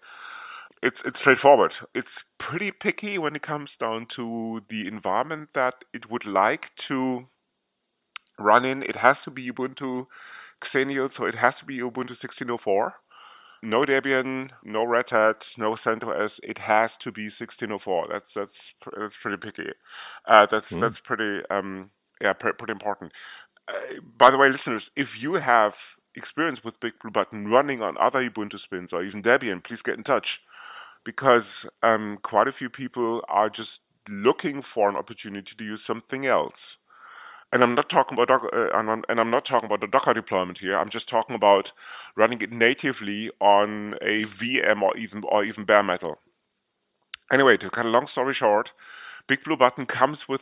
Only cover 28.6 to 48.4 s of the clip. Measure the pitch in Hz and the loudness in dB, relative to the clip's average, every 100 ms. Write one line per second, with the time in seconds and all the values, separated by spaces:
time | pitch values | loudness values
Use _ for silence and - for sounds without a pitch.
28.6 | - 90 90 87 95 104 104 135 120 90 | -12 -12 -8 -6 -6 -2 2 2 2 -8
29.6 | - 117 120 - 113 120 - - _ - | -10 -10 -8 -6 -2 -2 -2 -10 _ -20
30.6 | - - - - - - 135 120 104 - | -20 -20 -20 -18 -14 0 4 4 4 -12
31.6 | 113 - 113 107 107 101 - 104 123 - | -18 0 2 2 -2 -8 0 2 2 -2
32.6 | 127 - 127 123 117 117 - 101 107 101 | -12 -10 -8 -4 -2 -4 0 0 0 -2
33.6 | 110 - _ _ - 101 113 156 165 139 | -14 -16 _ _ -14 0 0 2 -2 -8
34.6 | - 117 101 95 - 113 110 101 92 - | -6 0 0 0 -8 -12 -12 -12 -14 -14
35.6 | 107 107 - 113 - 135 135 95 71 - | -10 -10 -8 -8 -8 -6 0 0 0 -8
36.6 | - - _ _ - - - - - 123 | -20 -20 _ _ -20 -20 -20 -20 -2 2
37.6 | 120 123 - 165 131 120 120 131 - 117 | 4 2 0 2 2 2 2 2 2 -2
38.6 | 107 104 107 110 - 113 113 127 - 123 | 0 0 0 -4 -2 0 2 0 0 -2
39.6 | 110 101 101 135 147 110 - 95 90 87 | 0 -4 0 2 2 0 0 -2 -2 -6
40.6 | 95 98 101 113 - 117 110 117 104 101 | -2 -2 -2 -6 -2 -2 -2 2 6 6
41.6 | - - - - - - - 120 104 117 | 4 -10 -20 -18 -6 2 2 2 -6 2
42.6 | 117 135 139 123 101 104 110 - 101 101 | 2 2 -4 -4 -6 -6 -8 2 4 6
43.6 | 104 107 104 - 107 107 107 101 117 131 | 4 -2 -8 -6 -2 -2 -2 -6 -4 0
44.6 | - 104 95 - 110 104 - 104 104 107 | 2 2 0 -2 -8 -8 -2 0 0 -4
45.6 | 101 104 98 90 85 - _ _ _ _ | 4 4 4 -2 -4 -10 _ _ _ _
46.6 | _ _ _ _ _ - - 131 135 104 | _ _ _ _ _ -14 0 4 6 4
47.6 | 95 113 117 120 - - 131 127 | 0 -6 0 0 0 -4 -4 2